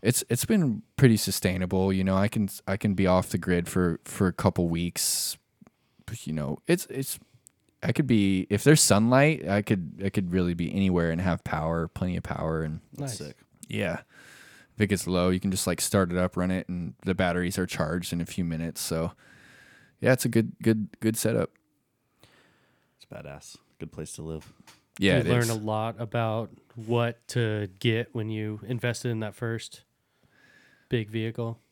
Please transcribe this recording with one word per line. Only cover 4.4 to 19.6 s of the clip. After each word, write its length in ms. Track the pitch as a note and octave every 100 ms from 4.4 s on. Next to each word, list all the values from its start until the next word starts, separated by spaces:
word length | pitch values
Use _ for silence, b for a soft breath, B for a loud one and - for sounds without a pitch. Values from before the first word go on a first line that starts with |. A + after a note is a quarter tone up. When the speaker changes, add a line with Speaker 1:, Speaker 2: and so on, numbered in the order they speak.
| G2 F2 F2
Speaker 1:
weeks. 680 | E2+ F2 - - - - - _ _ - _ _ _ -
But, 200 | A2+ -
you 60 |
know, 260 | D#2 C#2+ D2+ -
it's, 200 | F3+ -
it's, 320 | C3 C3+ - _ _ - _ _ _
I 100 | -
could 140 | - C#3+
be, 400 | A#2 G2 F#2+ -
if 140 | G#2
there's 160 | - D#3
sunlight, 640 | - G2+ A2 B2+ D3 D#3+ D#2
I 120 | G2+
could, 380 | G2+ G#2 E2 -
I 40 | G2
could 240 | G#2 F#2
really 220 | F2+ F2
be 200 | E2+ E2+
anywhere 360 | F#2+ G2 F2+ E2+
and 100 | E2
have 240 | F#2 E2
power, 420 | - D#2+ D#2+ E2 D#2+
plenty 280 | - F2+ F2
of 60 |
power, 380 | - - D#2+ D#2+
and 180 | D#2+ D#2+ _
Speaker 2:
That's 260 | - C#3 G#2
Speaker 3:
Nice. 80 | D2+
Speaker 2:
sick. 80 | - _ _ -
Speaker 1:
yeah. 320 | G#2+ G2 E2+ - B B B B B B -
If 40 |
it 80 | G#2
gets 180 | G2 -
low, 240 | F2+ F2+
you 80 | F#2
can 140 | G2+
just, 160 | F#2+ -
like, 120 | F2
start 300 | - G2+ F#2
it 80 | F2+
up, 180 | F2+ -
run 140 | F2+
it, 180 | F#2 -
and 260 | F2 E2+ -
the 100 | -
batteries 440 | F2+ F#2 F2 F2+ G2
are 60 | F2+
charged 460 | - D#2+ F2 F2
in 80 | F2
a 60 | E2+
few 180 | -
minutes. 360 | F2 D#2+ E2 -
So 320 | - E2 E2 - B B B B